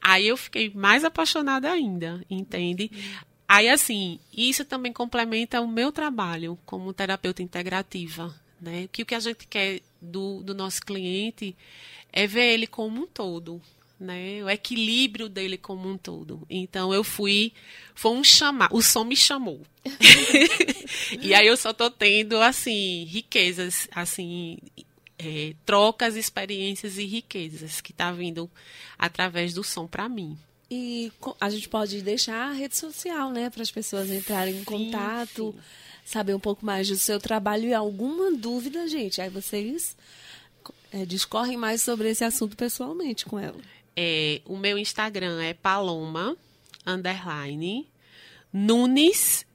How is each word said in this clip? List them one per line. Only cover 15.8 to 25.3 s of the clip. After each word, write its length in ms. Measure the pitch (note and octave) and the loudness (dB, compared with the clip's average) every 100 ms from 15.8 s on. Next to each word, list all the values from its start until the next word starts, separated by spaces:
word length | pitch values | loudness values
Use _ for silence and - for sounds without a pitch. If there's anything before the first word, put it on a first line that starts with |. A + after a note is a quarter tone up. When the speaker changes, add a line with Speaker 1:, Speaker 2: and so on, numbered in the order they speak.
| F#3 | -6
Speaker 1:
um 80 | F#3+ | -8
todo. 460 | - E3 D#3 D#3+ D#3 | -10 -12 -12 -14 -8
Então, 420 | F#3 F#3 F#3+ F#3 | -8 -6 -4 0
eu 120 | F#3+ | 2
fui, 480 | G#3+ - G3+ G3+ A3 - - - - | 0 -2 2 4 2 -2 -20 -20 -20
foi 160 | - A3+ | 0 2
um 140 | A#3+ | 6
chamar, 440 | C#4 - D4 C#4 F#3 | 8 8 8 4 4
o 100 | - | 6
som 220 | - A#3+ | 4 4
me 100 | A3+ | 2
chamou. 460 | C4+ - C#4 A#3+ D3+ D3+ _ | 4 4 4 -4 -8 -14 _
<laughs> 1400 | - - - C#4 C#4+ C#4+ D4+ - F4+ - - - - F#3+ | -12 8 12 12 10 6 6 6 2 0 -4 -6 -6 -4
E 120 | F#3+ | 6
aí 120 | G3 G#3+ | 8 8
eu 100 | B3 | 6
só 160 | A3 | 0
tô 180 | A3+ A#3 | 0 -2
tendo, 500 | B3 G#3 G#3 G#3+ A3 | 4 4 4 4 4
assim, 640 | A3+ C4 - G#3+ F#3+ F3+ | 4 4 -2 -2 -2 -4
riquezas, 840 | E3 F#3 - A#3+ F3+ F3+ F3+ F3+ - | -6 -10 -2 2 2 2 -4 -4 -6
assim, 640 | - F3 - F3 F3 E3+ E3+ - - - _ _ _ | -6 -6 -6 -8 -8 -8 -12 -18 -20 -20 _ _ _
é, 360 | D#3+ | -10